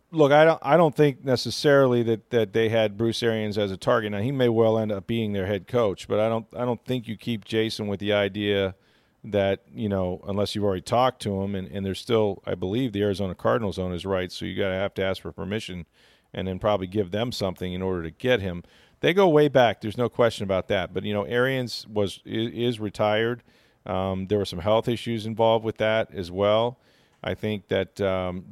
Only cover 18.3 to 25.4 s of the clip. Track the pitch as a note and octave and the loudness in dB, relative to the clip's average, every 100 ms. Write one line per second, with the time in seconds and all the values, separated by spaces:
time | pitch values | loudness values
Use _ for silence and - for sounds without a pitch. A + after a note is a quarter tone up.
18.3 | A#2+ F#2+ F2 - _ _ _ D3 F#3 F#3+ | 0 -2 -8 -12 _ _ _ 0 4 4
19.3 | D3 D3 C3 A#2 F#2+ A2 A2 A#2 - A#2 | 4 4 4 4 2 -6 -2 -2 2 2
20.3 | - G2 F#2+ - G2+ E2+ F#2+ G#2 G#2 F#2+ | 2 -2 0 0 -2 -2 -4 -4 -4 -2
21.3 | A#2+ B2+ C3 A#2+ - - G#2 G2 - - | 0 0 -2 -4 -10 -6 -2 -2 -4 -6
22.3 | G#2+ A#2 E2 A#2+ A2 G#2 - G#2+ G#2+ A2+ | -4 -4 -2 -2 -2 -6 0 2 2 0
23.3 | A#2+ - _ _ _ - F#2 F#2+ F#2+ F#2 | -2 -10 _ _ _ -6 -2 -2 -4 -2
24.3 | G#2 G2 F2+ F#2+ A2+ B2 A2+ A#2+ A#2 A2 | -2 -2 -2 0 2 0 -4 -4 -6 -4
25.3 | G#2+ | 2